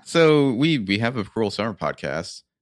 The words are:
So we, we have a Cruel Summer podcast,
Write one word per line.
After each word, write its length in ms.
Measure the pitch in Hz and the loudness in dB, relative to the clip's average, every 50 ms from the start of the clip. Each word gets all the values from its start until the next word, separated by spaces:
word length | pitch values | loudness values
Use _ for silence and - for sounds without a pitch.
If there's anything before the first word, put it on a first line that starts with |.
| _ | _
So 480 | - - 165 165 156 151 151 143 139 120 | -2 2 4 6 6 6 4 4 2 2
we, 260 | 110 143 165 160 135 | 0 0 0 0 0
we 200 | 101 92 101 104 | 0 -2 -2 0
have 180 | 113 117 127 | 0 -2 -2
a 80 | 123 98 | -4 -6
Cruel 260 | - - 110 113 101 | -6 -4 -2 -2 -2
Summer 240 | - - 104 113 101 | -2 -4 -4 -6 -6
podcast, 680 | - 80 73 69 - - 73 67 80 90 - - - - _ _ _ | -4 -6 -6 -6 -6 -8 -6 -6 -6 -8 -10 -14 -18 -20 _ _ _